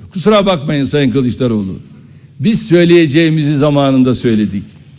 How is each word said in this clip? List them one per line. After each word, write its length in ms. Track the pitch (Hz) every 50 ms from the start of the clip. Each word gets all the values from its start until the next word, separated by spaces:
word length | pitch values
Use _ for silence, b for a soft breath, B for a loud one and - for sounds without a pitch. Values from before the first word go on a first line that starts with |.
| - -
Kusura 340 | - 190 135 208 220 202 190
bakmayın 380 | 196 185 143 139 160 151 143 135
Sayın 260 | 127 147 147 139 123
Kılıçdaroğlu. 680 | 107 139 127 123 107 - 131 120 113 104 95 92 85 - - - B B B B B B B B B B
Biz 280 | 135 208 233 - - -
söyleyeceğimizi 880 | 165 175 175 170 170 175 165 143 127 165 165 160 156 160 147 147 151
zamanında 580 | 135 147 151 143 143 139 135 135 131 127 127 120
söyledik. 480 | - - 120 110 107 104 92 95 98 - - - B B B B